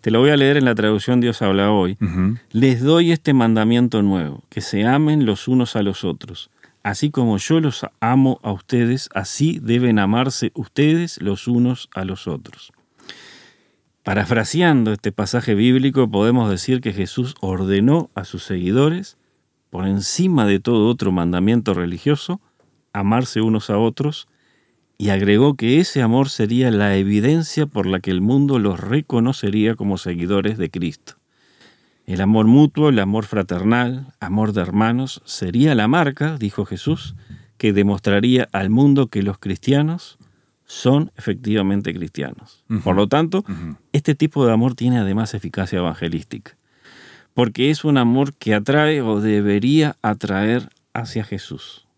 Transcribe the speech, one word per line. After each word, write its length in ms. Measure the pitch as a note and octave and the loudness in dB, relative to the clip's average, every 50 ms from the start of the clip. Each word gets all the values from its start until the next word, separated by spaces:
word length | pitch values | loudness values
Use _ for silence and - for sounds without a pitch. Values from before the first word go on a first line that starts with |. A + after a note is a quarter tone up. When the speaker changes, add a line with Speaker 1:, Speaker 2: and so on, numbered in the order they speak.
Speaker 1:
te 100 | - - | 0 2
lo 80 | A2 A2+ | 2 4
voy 120 | B2+ D3 | 4 6
a 60 | D3+ | 6
leer 200 | C#3+ C#3 C3+ C#3+ | 4 4 4 4
en 80 | D3 C3+ | 4 4
la 100 | B2 A#2 | 2 2
traducción 460 | G#2+ G#2+ G#2+ G#2+ G#2 - - B2+ B2 | 2 2 2 0 0 0 0 2 2
Dios 200 | A#2+ A#2+ A2+ - A#2 | 2 0 -2 0 0
habla 280 | G2+ F#2+ G2 G2 G2+ | 0 2 2 2 4
hoy. 260 | G#2+ G2+ F#2 F2+ G2 - | 4 2 2 0 -2 -4
Speaker 2:
Ujú. 380 | - F#2+ E2+ F#2 F2+ G2 A2+ A#2+ _ _ | -6 -4 -2 0 0 0 -2 -4 _ _
Speaker 1:
"Les 320 | - A2 B2 C3+ B2+ A#2 B2 | -2 2 2 4 2 2 2
doy 300 | C#3 D#3+ E3+ F3 E3 E3+ | 2 4 4 4 2 2
este 200 | D#3 _ - C#3+ | 0 _ 2 2
mandamiento 720 | C3 A#2 A2+ A2 A2 G#2+ A2 A#2 A#2+ B2 A#2+ A2 A2 G2+ | 4 4 4 2 2 2 2 2 2 2 2 2 0 0
nuevo, 400 | G2+ G2 F#2 E2 D2+ C#2+ - - _ | 2 0 0 -2 -6 -8 -12 -18 _
que 120 | - - | -12 -10
se 240 | G#2+ - - G2+ G#2 | -10 -6 -4 -2 0
amen 420 | A#2 C3 C#3+ D#3 D3+ D3+ D3+ C#3 | 2 2 2 2 2 2 2 2
los 200 | A2 G2+ F#2+ - | 0 -2 -2 -2
unos 300 | - B2+ B2+ B2 A2+ - | -2 0 0 0 0 -2
a 60 | A#2 G#2 | -2 -2
los 200 | G2+ G2 - - | -2 -4 -4 -4
otros. 480 | F#2 D#2+ - - - F2 - - _ _ _ _ _ _ _ _ | -6 -6 -6 -10 -18 -18 -18 -18 _ _ _ _ _ _ _ _
Así 280 | G#2 G2 - - D3+ | -8 -4 -2 -4 -2
como 280 | D3 C#3 B2 A#2 G#2+ G2 | 0 0 0 0 0 -2
yo 220 | - - D#3+ E3 | 0 0 0 2
los 260 | D#3+ D3 A#2 - - - _ _ | 2 0 -4 -4 -10 -14 _ _
amo 400 | - A#2 B2 C3+ C3+ C3 B2+ - - | 0 2 4 4 4 4 2 -2 -4
a 80 | G#2+ | -6
ustedes, 580 | G2+ F2 - _ - B2 A#2+ A#2 B2 C3 - - - | -6 -6 -6 _ 0 0 2 0 0 -2 -6 -8 -8
así 460 | F#2+ F#2+ - - - C#3+ D#3+ E3+ D#3+ C3+ | -8 -6 -6 -4 -2 -2 -2 -2 -4 -2
deben 380 | A2 A#2 A#2+ B2 B2 A2+ G#2+ | 0 0 2 2 2 2 2
amarse 500 | G2+ F#2+ G#2+ A#2+ B2+ C3+ B2+ - - E2+ _ | 2 2 2 0 0 -2 -2 -4 -6 -6 _
ustedes 680 | - A2+ - _ - C#3+ D3+ D#3+ E3 F3 E3 - - - | -8 -12 -10 _ 0 2 2 2 0 -2 -4 -8 -8 -6
los 240 | G2+ G2 G2+ - | -6 -6 -6 -4
unos 420 | - A#2+ A#2+ B2 B2 B2+ - - _ _ | -2 0 0 0 0 -2 -4 -10 _ _
a 100 | - F#2+ | -10 -8
los 220 | F#2+ F#2 F#2+ - | -8 -8 -8 -8
otros". 460 | - E2 - - - - - - - _ _ _ _ _ _ - - - - - - - - - - _ _ _ _ _ _ _ _ _ _ _ | -8 -8 -8 -10 -16 -20 -20 -20 -20 _ _ _ _ _ _ -20 -20 -20 -20 -20 -20 -20 -20 -20 -20 _ _ _ _ _ _ _ _ _ _ _
Parafraseando 920 | - F#2+ G2+ G2+ - B2 A#2 G#2+ - - D#3 F3+ F3 D3+ C3 A#2 G#2+ G#2+ | -2 -2 -2 0 2 0 0 0 0 0 2 2 4 4 4 2 0 -2
este 200 | G2 - G#2+ F#2+ | -2 -4 -6 -4
pasaje 420 | - G#2 G2 - B2 A2+ - G#2+ | -4 -6 -2 -2 -4 0 0 0
bíblico, 560 | G2+ A2 B2 B2+ C3 B2+ C#3 B2+ C3+ B2+ A2 | 2 4 4 4 4 2 2 2 2 0 2
podemos 400 | G#2 G2 G#2 A2+ A#2+ B2+ A#2 G#2+ | 2 2 2 4 2 2 2 0
decir 300 | G2 F2 - - C3 B2+ | -2 -2 -2 -2 -2 -2
que 120 | B2+ A2+ F#2+ | -2 -4 -4
Jesús 440 | F#2+ F#2+ F2 - - B2 B2+ - _ | -4 -6 -6 -4 -6 -6 -6 -6 _
ordenó 680 | - F#2+ F#2 F2+ F#2+ F#2+ G2 G2 G#2 B2+ D3 E3+ D#3+ - _ | -6 -6 -4 -2 -2 0 2 2 4 4 4 2 0 -4 _
a 80 | - F#2+ | -12 -12
sus 180 | - - F2+ - | -10 -12 -14 -10
seguidores, 760 | - F#2+ F2+ F2+ F2+ G2+ B2 C#3 D#3 E3 F3+ G3 - _ _ _ _ _ _ _ _ _ _ _ _ | -8 -6 -4 -2 0 2 2 2 2 0 -2 -8 -12 _ _ _ _ _ _ _ _ _ _ _ _
por 160 | - E2+ F#2 G2 | -10 -6 -2 -2
encima 580 | G2 G2+ F#2+ - - - F3+ F#3+ F3 C#3+ A2 | -2 -2 -2 -4 -2 0 0 2 2 2 4
de 140 | G2+ G2 F#2+ | 4 2 0
todo 260 | - - A#2+ A2+ G#2 | 0 0 2 4 4
otro 240 | A2+ A#2+ - - G2+ | 2 2 0 0 0
mandamiento 640 | F#2 F2+ E2+ E2+ F2 F2+ F#2 G#2 A#2 A#2+ A2+ - F#2+ | 0 0 0 0 0 0 2 2 2 2 0 0 -2
religioso, 680 | F2+ F2 F2 F2 F2 - C#3+ D3 C#3+ - - F3+ G3 _ _ _ _ _ _ _ _ _ _ _ | -2 -2 -4 -6 -4 -2 -2 -2 -2 -2 -8 -10 -10 _ _ _ _ _ _ _ _ _ _ _
amarse 480 | G2+ G2+ G2 A2 A#2+ B2+ B2 - A2+ | -4 -2 0 0 0 0 -2 -2 -2
unos 300 | A2 A2+ A2+ G#2+ G2+ - | 0 0 0 0 -2 -2
a 80 | G#2+ G2+ | 0 2
otros, 500 | A2+ A2+ A2 - C3+ D3 D3+ - - _ _ _ _ _ _ _ _ _ _ _ _ _ _ _ | 2 0 0 -2 -4 -4 -4 -6 -14 _ _ _ _ _ _ _ _ _ _ _ _ _ _ _
y 100 | G#2 G2+ | -2 -2
agregó 460 | G2 F#2+ G2+ G2+ G#2 G#2+ C3 C#3+ C#3+ | 0 0 2 2 4 4 4 4 2
que 260 | B2+ A2+ A#2 B2+ D#3 | 0 0 2 2 2
ese 200 | F3+ - - C#3+ | 2 2 0 0
amor 280 | B2+ A2 A2+ B2+ C#3 C#3 | 0 2 2 2 0 0
sería 420 | - - A2+ G#2 A#2 B2 C3 B2+ | -2 -4 -2 0 0 2 2 2
la 260 | A2+ G2+ G#2 G2+ G2 | 2 2 2 2 2
evidencia 720 | G2 G2 G2 G#2 G#2 G#2 B2+ D3+ E3 E3 - - - D3+ | 2 2 2 2 2 2 2 2 0 0 -2 -2 -4 -4
por 200 | D3 _ G#2+ F#2+ | -2 _ -4 -2
la 120 | F#2+ F#2+ F#2 | -2 -2 -4
que 140 | F2+ G2 F#2 | -2 -2 -2
el 80 | F2+ | 0
mundo 400 | F#2+ G#2+ B2+ C#3 C#3+ C#3 C#3 B2 | 0 2 2 2 2 2 0 0
los 180 | G#2 G2+ F#2 F2 | 0 0 -2 -4
reconocería 960 | F2 G2 A#2 D3+ D3 _ - A#2+ A2+ B2 C3+ - - G2+ G2 A2 G#2+ A2 A2+ | -4 -4 -4 -4 -4 _ -2 0 0 0 -2 -2 -4 -2 0 0 0 0 -2
como 240 | - G2+ G2+ G2 F#2 | -2 -4 -4 -4 -4
seguidores 600 | - F#2 F2 E2+ E2+ F2+ G2+ G2 F#2+ G#2 A2 A2 | -4 -6 -6 -4 -4 -2 -2 -2 -2 -2 -4 -4
de 120 | F#2 D#2 | -6 -6
Cristo. 440 | - F2+ E2+ E2+ D2+ - _ - - _ _ _ _ _ _ _ _ _ _ - _ _ _ _ _ _ _ | -6 -6 -6 -6 -8 -10 _ -20 -20 _ _ _ _ _ _ _ _ _ _ -20 _ _ _ _ _ _ _
"El 140 | - F#2 F2+ | -8 -4 -2
amor 260 | F#2+ G2 A2 A2 A2 | 2 2 4 4 6
mutuo, 440 | A2 A#2 C#3 D3+ D3 - D3 D3+ D3+ | 6 8 8 6 4 4 2 2 2
el 100 | C3+ A2 | 4 2
amor 240 | G2 F#2+ G2+ A2 G#2+ | 2 0 -2 -2 -4
fraternal, 880 | - - G#2+ F#2+ F#2 F#2 F2 F#2+ G#2 A#2 A#2+ B2 A#2+ C3 B2+ C3+ C3 _ _ | -2 -4 -4 -4 -2 -4 -2 0 0 2 2 0 -2 -4 -8 -10 -16 _ _
amor 320 | - F2 F#2+ G#2+ A2 G#2+ G2+ | -8 -4 -2 0 0 0 0
de 80 | G#2 | -2
hermanos, 600 | F2 F2+ F#2+ G#2 A2 A2+ A#2 B2 C3+ B2+ - - _ | -4 -2 0 0 2 2 0 -2 -4 -6 -10 -14 _
sería 500 | - - - - F2+ F2 A#2+ C#3 D#3 D3 | -14 -10 -8 -8 -4 0 2 2 4 4
la 140 | A#2 G#2+ A2 | 2 2 2
marca", 480 | C3+ F3 D#3 C#3+ C3+ - C#3+ D#3 D#3+ C#3+ | 2 2 0 0 -2 -4 -4 -4 -4 -4
dijo 280 | A2+ G2+ - - G#2 | -6 -6 -4 -6 -8
Jesús, 500 | - - F2+ - - D#3 E3+ - - - - - _ - - - _ _ _ | -6 -8 -8 -4 -4 -4 -4 -6 -14 -16 -16 -18 _ -20 -20 -20 _ _ _
"que 140 | - A2 G2+ | 0 2 2
demostraría 760 | G2+ G2+ G2+ - - - - G2+ G2+ G#2 B2 B2+ B2+ B2 - - | 4 2 2 0 0 0 0 0 2 2 2 2 2 0 0 -4
al 180 | G2 F#2+ F#2+ | -4 -2 0
mundo 380 | G#2+ B2 C#3 C#3+ C#3 C#3 C3+ A2+ | 2 4 4 4 4 4 2 0
que 160 | - G#2+ G2 | -2 -4 -4
los 140 | G2+ G2 - | -4 -6 -6
cristianos 800 | - G2+ F#2 F2+ - - C3+ C#3 D3 D#3 E3 F3 - - - _ - _ _ _ _ _ _ _ _ | -6 -8 -8 -6 -2 0 0 2 2 -2 -4 -8 -12 -16 -20 _ -20 _ _ _ _ _ _ _ _
son 440 | _ - - - B2 C3 C#3+ D#3+ D3+ _ | _ -16 -2 0 2 2 2 2 -2 _
efectivamente 760 | - - - G2 - - G#2+ G#2+ A2 G2 F#2+ G2 G2+ G#2 - E2+ | -12 -6 -6 -6 -6 -4 -2 -2 0 0 0 0 -2 -2 -4 -6
cristianos". 720 | F2+ F2 D#2 _ - C#2+ C2 A#1 - - _ _ _ _ _ | -6 -10 -10 _ -10 -10 -10 -10 -16 -20 _ _ _ _ _
Speaker 2:
Ujú. 100 | A2+ G#2+ | -6 -4
Speaker 1:
Por 140 | - - F#2 | -2 0 2
lo 140 | G2 G#2 G#2 | 2 2 2
tanto, 300 | C3 D3 D#3+ E3 F#3 F#3+ | 2 0 0 0 -2 -4
Speaker 2:
Ujú. 380 | G3+ - F#2+ D#2 E2 E2 - - _ _ _ | -4 -6 -10 -10 -10 -12 -14 -14 _ _ _
Speaker 1:
este 220 | C#3+ C#3+ - D3 | -4 -2 -2 0
tipo 320 | - D3+ D#3 - D3 C3+ | 0 0 -2 0 2 2
de 60 | A#2+ A2+ | 4 4
amor 240 | A2 A#2 C3 B2 | 4 2 0 -2
tiene 220 | - A#2+ B2 B2+ B2 | -2 -2 0 0 0
además 360 | G#2+ F#2+ G2 G#2+ A2+ G#2 - | 0 0 -2 -2 -4 -4 -6
eficacia 460 | G2+ F2+ E2+ - - G2 F2+ - F#2 | -10 -10 -8 -6 -6 -6 -4 -2 -4
evangelística, 760 | F2+ E2+ D#2+ - F2 E2+ E2+ E2 D2 _ - A2+ G2+ - _ _ _ _ _ _ _ - - - - - - - _ _ _ | -2 -4 -4 -4 -6 -6 -6 -6 -8 _ -16 -16 -16 -18 _ _ _ _ _ _ _ -20 -20 -20 -20 -20 -20 -20 _ _ _
porque 340 | - B2 A2+ G#2 - B2 C#3+ | 0 0 0 0 0 0 0
es 140 | D#3 D3 - | 0 0 0
un 140 | D#3 D3 C3+ | 2 2 2
amor 340 | B2 A#2 A#2+ C3 C#3+ C#3 C#3+ | 4 2 2 2 0 -2 -4
que 220 | _ - A2 G#2+ | _ -4 -2 0
atrae 480 | G#2 G#2 - C#3 D3 D3+ D3+ D#3 D3 B2+ | 0 0 0 0 2 2 2 0 0 0
o 180 | A2 A2 G#2 | -2 -2 0
debería 760 | G#2 A2 G#2+ G#2 G#2 G#2 G2+ G#2 G#2 B2+ C#3+ D#3+ D#3 D3+ - _ - | 0 0 0 2 2 2 0 0 2 2 2 2 2 0 -2 _ -4
atraer 640 | A2 G#2+ - - G2+ G2 F#2+ G2+ G#2+ A#2 B2 A2+ - _ _ _ _ _ | -4 -4 -2 -4 -4 -2 -2 0 0 -2 -2 -4 -8 _ _ _ _ _
hacia 320 | - A#2 - - A#2 G#2 | -10 -10 -8 -8 -8 -8
Jesús. 600 | - - F#2+ - - - C2+ - - - - _ _ _ | -8 -10 -12 -12 -12 -14 -16 -16 -20 -20 -20 _ _ _